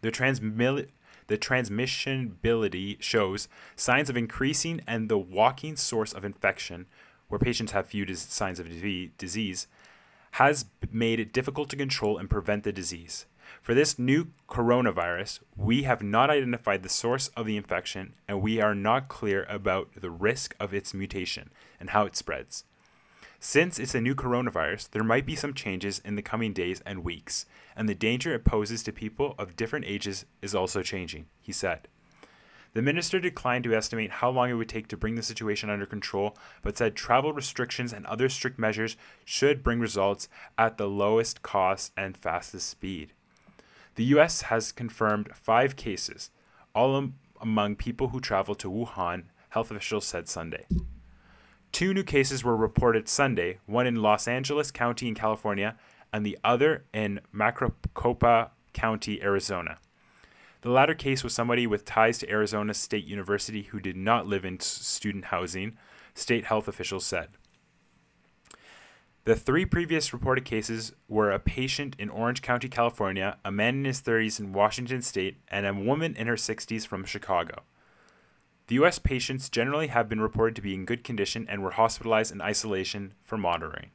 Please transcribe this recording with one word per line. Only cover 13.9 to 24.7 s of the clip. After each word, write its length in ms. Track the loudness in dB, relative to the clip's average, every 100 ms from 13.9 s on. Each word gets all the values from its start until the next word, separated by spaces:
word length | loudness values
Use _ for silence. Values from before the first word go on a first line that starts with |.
| 2
new 280 | 2 2 2 -10 -8
coronavirus, 920 | 0 4 6 4 2 -2 -2 -6 -10 _ -4
we 260 | 0 2
have 180 | 2 0
not 280 | 2 4 6
identified 540 | 4 2 -2 0 0
the 60 | 0
source 380 | -2 0 0 -2
of 160 | -4 -2
the 120 | -2
infection, 560 | 0 -2 -2 -8 -10 -14 -6
and 120 | -2
we 200 | 2 4
are 140 | 4 4
not 340 | 2 2 0
clear 360 | -4 0 0 0
about 400 | -4 0 0 -2 -10
the 160 | -10
risk 440 | 0 2 2 -4 -6
of 160 | -4
its 200 | -4 -6
mutation 560 | -8 -6 -4 -6 -8 -12 _ -20 _
and 80 | 0
how 160 | 2 2
it 100 | -2
spreads. 480 | -6 -6 -8 -14 -16 _ _ _ _ _ -20 -8
Since 380 | 2 4 4 0
it's 160 | -2
a 60 | 0
new 160 | 0 0
coronavirus, 760 | 0 0 0 0 0